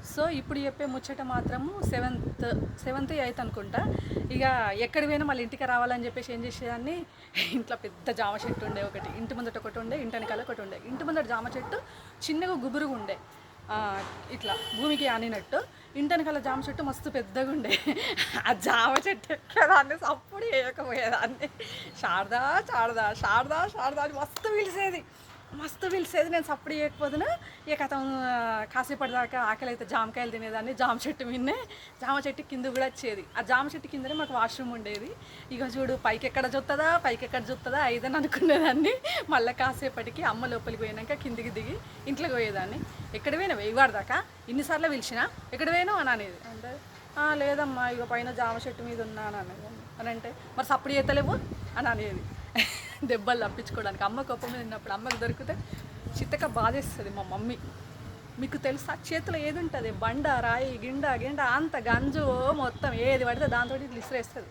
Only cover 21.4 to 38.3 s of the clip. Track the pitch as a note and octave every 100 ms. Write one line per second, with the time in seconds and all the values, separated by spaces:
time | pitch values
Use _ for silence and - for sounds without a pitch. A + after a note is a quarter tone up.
21.4 | C#4+ - A3 - - - G#3+ F3+ G3+ A#3+
22.4 | C4+ F4 A4 E4+ A#3 A3+ G#3 A3 G#3+ A3
23.4 | C4+ D#4 F#4+ - C4 C#4+ D4 C#4+ D4 -
24.4 | A4 G#4+ G4 F4+ G4 F4 - - - -
25.4 | - C#4+ D4+ - F#4+ F#4 E4+ - E4 E4+
26.4 | D4+ C#4+ D4+ D4+ D4+ D4 D4 D4+ A4+ E5+
27.4 | - - - D4 C#4 C#4 C4+ C4 B3+ B3
28.4 | A#3 A3 G#3+ B3+ B3 C#4 C4 B3 A#3+ B3+
29.4 | A3 A3 C4 A#3+ F#3+ A3+ A3 B3 A#3+ A3+
30.4 | A3 A3 A3+ A#3 B3 A#3 C#4+ D4 B3 B3+
31.4 | C4 A#4+ A#4+ - - - B3+ C#4 C#4 C4+
32.4 | D4 C4 C4 B3+ C4 - B3 G3+ E3 A3
33.4 | G#3+ B3+ C#4+ D#4 C#4 C#4+ C4 D#4 D4 B3
34.4 | A3+ - B3 A#3 G#3 G#3 C4+ A#4+ - -
35.4 | - B3 C4 B3 C4 C4 A3+ A3+ C4 C4+
36.4 | B3+ C4+ C4 C#4+ D#4 E4+ D4 A3+ B3 B3+
37.4 | G#3+ B3+ B3+ C4+ C4+ A#3+ C4 D4+ D4